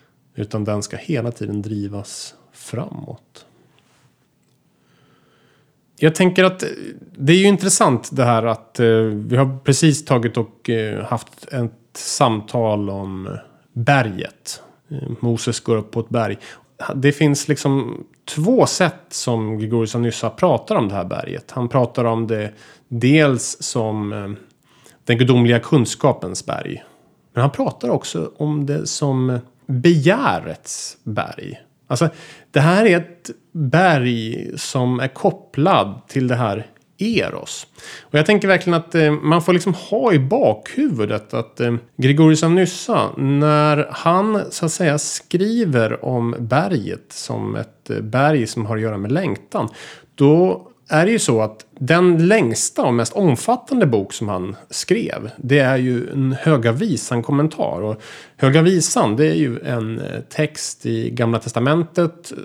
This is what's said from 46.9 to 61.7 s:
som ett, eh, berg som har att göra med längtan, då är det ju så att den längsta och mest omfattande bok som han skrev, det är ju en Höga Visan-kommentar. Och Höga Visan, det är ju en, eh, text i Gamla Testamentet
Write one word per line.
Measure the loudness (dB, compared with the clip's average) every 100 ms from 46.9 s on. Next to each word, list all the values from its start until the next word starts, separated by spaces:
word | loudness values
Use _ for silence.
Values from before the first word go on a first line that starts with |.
| -10 -12
som | -16 -8 -6 -6 -6
ett, | -8 _ -8
eh, | -6
berg | -2 2 2 2 0
som | -4 -6
har | -4
att |
göra | -4 -4
med | -2
längtan, | -2 -2 -6 -8 -6 -6 -8 -20 -20 _ 2
då | 4 6 4 0 -8 _ _
är | 0 2
det |
ju | 2
så | 0 0
att | 0 -6 -20 -10
den | 0 4 6 4 4
längsta | 4 2 0 -4 -2 0
och |
mest | 2 0
omfattande | 0 2 2 0 -2 0 0 2
bok | 2 -2
som | -6 -6
han | -6 -6 -10 -12
skrev, | -12 -2 -2 -2 -8 -12 -12
det | 0 2
är | 4 2
ju | 0 -2 -4
en | -2 -2
Höga | 0 2 2 2
Visan-kommentar. | 0 -2 -2 -2 -4 0 0 0 -2 -4 -4
Och | -6 -8 -12 -20 -20 0
Höga | 4 6
Visan, | 6 4 0 0 0 2
det | 2
är | 2
ju | 0 -2
en, | -4 -4 -4 -6
eh, | -8 -10 -8
text | -4 -4 -4 -12 -8 -4
i | -4 -4
Gamla | 0 0 0
Testamentet | -2 -2 2